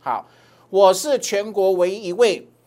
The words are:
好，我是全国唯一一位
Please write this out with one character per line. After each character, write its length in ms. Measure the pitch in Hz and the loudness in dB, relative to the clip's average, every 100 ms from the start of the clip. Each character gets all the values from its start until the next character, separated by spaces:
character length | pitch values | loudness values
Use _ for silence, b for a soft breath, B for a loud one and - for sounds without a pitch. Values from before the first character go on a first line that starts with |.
好， 260 | 135 110 b b b b b | -8 -8 b b b b b
我 220 | 190 190 | 4 4
是 240 | 190 294 254 | 4 0 -2
全 320 | - 202 214 | -2 -6 -4
国 200 | 202 190 | -2 0
唯 160 | 180 180 | 2 -2
一 200 | 202 185 | -4 -6
一 40 | |
位 360 | 180 233 143 - _ | 0 0 0 -8 _